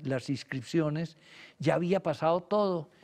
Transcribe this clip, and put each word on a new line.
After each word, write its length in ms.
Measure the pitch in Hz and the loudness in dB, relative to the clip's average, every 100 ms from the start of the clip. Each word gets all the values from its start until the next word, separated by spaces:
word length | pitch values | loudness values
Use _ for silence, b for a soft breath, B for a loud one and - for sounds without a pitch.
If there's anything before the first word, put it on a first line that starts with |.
las 260 | 131 131 - | -4 -4 -2
inscripciones, 880 | 135 - 135 113 165 151 151 165 - B B B B | -6 -4 -8 -2 0 0 -2 -6 -10 B B B B
ya 180 | 151 151 | 2 2
había 280 | 175 185 | 2 0
pasado 380 | 175 147 160 175 | 0 0 2 2
todo. 500 | 180 208 202 175 147 B | 2 2 2 0 -6 B